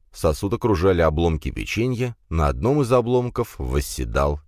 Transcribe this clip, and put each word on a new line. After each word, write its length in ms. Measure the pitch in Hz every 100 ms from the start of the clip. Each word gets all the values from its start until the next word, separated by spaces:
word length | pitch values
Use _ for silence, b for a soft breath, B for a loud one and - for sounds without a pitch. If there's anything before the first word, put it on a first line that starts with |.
| _
сосуд 400 | - 82 78 101
окружали 480 | - 120 95 95 90
обломки 500 | 80 76 85 78 73
печенья, 640 | - 50 - 123 120 123 117 _
на 200 | 82 73
одном 340 | 64 98 147
из 100 | 123
обломков 640 | 127 117 123 123 117 120 -
восседал 840 | 64 67 - - 60 53 71 73